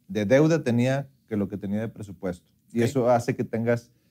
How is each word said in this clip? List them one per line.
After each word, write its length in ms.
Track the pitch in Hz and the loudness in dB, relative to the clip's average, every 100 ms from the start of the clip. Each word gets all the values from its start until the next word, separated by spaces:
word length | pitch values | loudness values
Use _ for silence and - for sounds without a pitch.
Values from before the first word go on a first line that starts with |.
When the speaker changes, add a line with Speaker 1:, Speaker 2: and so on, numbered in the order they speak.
| - | -8
Speaker 1:
de 180 | 101 101 | -4 2
deuda 380 | 131 156 165 | 4 4 2
tenía 460 | 127 120 123 139 139 _ - | 2 2 2 0 -6 _ -6
que 80 | 104 | -4
lo 120 | 95 | -4
que 80 | 98 | -6
tenía 240 | 98 104 | -6 -6
de 60 | 113 | -6
presupuesto. 580 | - 101 85 95 87 _ _ _ | -10 -16 -10 -8 -8 _ _ _
Y 80 | 117 | -2
Speaker 2:
Ok. 60 | 113 | 0
Speaker 1:
eso 240 | 127 120 | 2 2
hace 260 | 117 123 123 | 2 0 -4
que 80 | |
tengas, 480 | 113 113 117 117 - _ _ | -4 -2 0 -2 -4 _ _